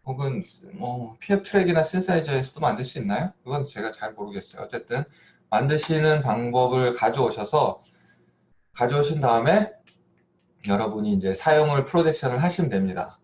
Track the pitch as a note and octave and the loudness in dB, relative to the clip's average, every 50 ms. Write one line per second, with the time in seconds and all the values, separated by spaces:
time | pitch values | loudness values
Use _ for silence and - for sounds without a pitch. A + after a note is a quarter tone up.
0 | _ C3+ C3 B2+ C#3 C3+ B2+ G2+ F2 - - _ - F#2+ F#2+ - A#2+ B2 B2 B2 | _ -10 -8 -6 -6 -6 -6 -6 -8 -10 -18 _ -20 -20 -14 -10 -8 -8 -6 -8
1 | A#2 A2+ - _ - - G3+ G3 G3 - - G3 F3+ F3 E3 D#3+ D#3 - - F#3 | -10 -12 -14 _ -2 -2 -2 -2 0 0 0 2 2 4 2 2 0 0 -2 -2
2 | F3+ - F3 E3 D3+ D3 C#3 C3 C3 - _ D3+ D#3 C3+ G#2+ A2 B2+ - - C3+ | 0 0 0 0 0 0 -2 -2 -2 -4 _ -2 -2 -2 -2 -2 -6 -8 -8 -6
3 | A2 G2 G2+ A#2+ D#3+ F#3+ - _ _ B2 C#3 C#3+ C3 - - G#2 G#2+ A2+ - - | -4 -2 -2 -2 -2 -6 -8 _ _ -6 -4 -4 -4 -6 -8 -8 -8 -8 -8 -8
4 | A2 A2 G#2+ G#2+ G2+ G#2 G2+ G2 - - - F#2 F#2 - A#2 A#2 - - A#2+ C3+ | -10 -10 -8 -10 -12 -10 -10 -12 -12 -12 -14 -14 -12 -10 -10 -10 -6 -4 -4 -4
5 | D3 - _ _ _ _ _ _ _ _ A2 A2 C3 C#3 D3+ D3+ - - D#3+ D#3 | -4 -6 _ _ _ _ _ _ _ _ 0 2 2 2 0 0 0 0 0 4
6 | D#3 D#3 D3+ D3+ C3 A#2+ G#2+ A#2 A#2+ A#2+ A#2+ B2+ B2+ B2+ B2+ C3 B2+ A#2+ A#2+ - | 4 4 4 4 2 0 0 0 -2 0 2 4 4 4 4 2 2 2 0 2
7 | A2 A#2+ A#2+ C3+ B2+ A2 - A2 G2+ - - D3+ C3 G2+ - - _ _ _ _ | 0 0 2 2 0 0 0 -4 -4 0 2 2 2 2 -2 -6 _ _ _ _
8 | _ _ _ _ _ _ _ _ _ _ _ _ _ _ _ - A#2+ B2 C#3 D3 | _ _ _ _ _ _ _ _ _ _ _ _ _ _ _ -2 0 2 2 2
9 | C#3+ D3 D#3+ D3+ C3+ A#2+ A#2 A#2 A#2+ D3+ F#3 G#3+ G#3 - - - _ - _ _ | 2 0 0 0 2 2 2 4 4 4 4 4 2 0 -6 -20 _ -20 _ _
10 | _ _ _ _ _ _ _ _ _ _ _ _ - G2+ G2 G2+ A2 G#2 G#2+ G#2+ | _ _ _ _ _ _ _ _ _ _ _ _ -2 0 0 0 0 -2 -2 -2
11 | G#2 G#2 G2+ F#2 F#2 F#2+ F#2+ - - D#3+ D#3 D3+ D3+ D3 C#3+ C#3 C3+ - - E3+ | 0 0 0 0 0 0 -4 0 2 4 4 4 4 4 2 0 -2 2 0 2
12 | D#3+ D#3+ D3+ - - B2+ B2 C3 D#3+ F3+ F3 - E3 C3+ G2+ F#2+ F#2+ F#2 F2+ F2 | 2 2 0 0 -4 -2 0 0 0 0 0 0 -2 0 0 0 -2 -2 -2 -6
13 | - - - _ | -8 -8 -12 _